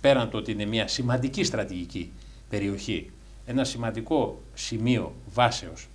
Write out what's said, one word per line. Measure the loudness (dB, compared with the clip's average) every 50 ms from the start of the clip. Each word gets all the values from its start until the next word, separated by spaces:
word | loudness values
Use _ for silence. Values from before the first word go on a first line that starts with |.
πέραν | 8 8 6 8 4 2
το | -2
ότι | -4 -2 -2
είναι | -2 -2 0
μια | 0 2 0 0
σημαντική | 0 0 -2 2 2 2 2 0 0 0 0 0
στρατηγική | 2 2 0 -2 -2 -4 -6 -6 -6 -6 -8 -8 -8 -10 -16 -18 -18 -18 -20 -10 -4
περιοχή, | -2 0 0 0 -2 -2 -2 -2 -4 -4 -4 -8 -16 -20 -20 -20 -20 -16 -10
ένα | -2 0 0 0
σημαντικό | 0 -2 -2 -2 -2 -2 -4 -2 2 2 4 4 2 -2 -8 -14 -16 -12
σημείο | -10 -8 -4 -2 0 4 4 4 4 2 -2 -8 -12 -16 -4 4
βάσεως | 4 4 4 4 0 -8 -10 -12 -14 -16 -18